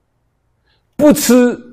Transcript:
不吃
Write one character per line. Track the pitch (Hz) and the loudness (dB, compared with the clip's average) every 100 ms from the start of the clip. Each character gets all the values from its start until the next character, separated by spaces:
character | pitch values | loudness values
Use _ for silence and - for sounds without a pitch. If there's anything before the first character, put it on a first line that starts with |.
| _ _ _ _ _ _ _ _ _ - | _ _ _ _ _ _ _ _ _ -2
不 | 294 | 0
吃 | - - 247 247 208 - | 0 0 0 0 -4 -14